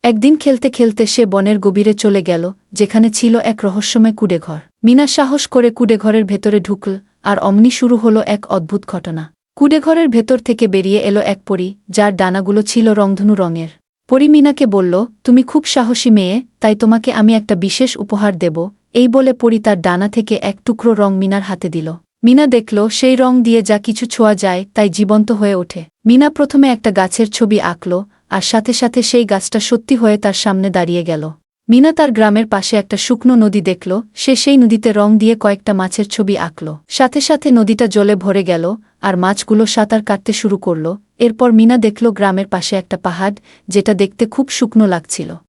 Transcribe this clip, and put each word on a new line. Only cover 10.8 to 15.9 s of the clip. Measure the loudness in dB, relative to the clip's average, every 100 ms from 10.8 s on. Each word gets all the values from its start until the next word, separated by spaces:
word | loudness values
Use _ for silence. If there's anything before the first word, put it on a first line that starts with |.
| 0 0
এলো | 0 -2
এক | -2 -6 -4
পরী, | -6 -6 -10 -8
যার | 0 0 0
ডানাগুলো | -2 -2 -2 -2
ছিল | 0 0 2
রংধনু | 2 0 0 0 2
রঙের। | 0 -4 -10 _ _ _ _
পরী | 2 4
মিনাকে | 6 4 2 0
বলল, | 0 0 -2 -4 _
"তুমি | 2 2
খুব | 2 -2 -2
সাহসী | -2 0